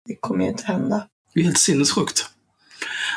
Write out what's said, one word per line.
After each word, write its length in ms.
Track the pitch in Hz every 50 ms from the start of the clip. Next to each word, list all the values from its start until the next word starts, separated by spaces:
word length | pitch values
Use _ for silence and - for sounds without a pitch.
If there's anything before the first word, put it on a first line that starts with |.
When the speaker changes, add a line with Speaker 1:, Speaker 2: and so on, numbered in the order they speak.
| _
Speaker 1:
Det 80 | - 202
kommer 280 | - - - 202 190 185
ju 60 | 190
inte 140 | - - -
hända. 440 | - 185 185 - 180 208 214 - - _ _ _ _ -
Speaker 2:
Det 60 | 165
är 40 | 165
helt 140 | 175 147
sinnessjukt. 720 | - - - 156 139 143 139 - - 143 - - - - - - _ _ _ _ _ _ _ - - - - - - - - -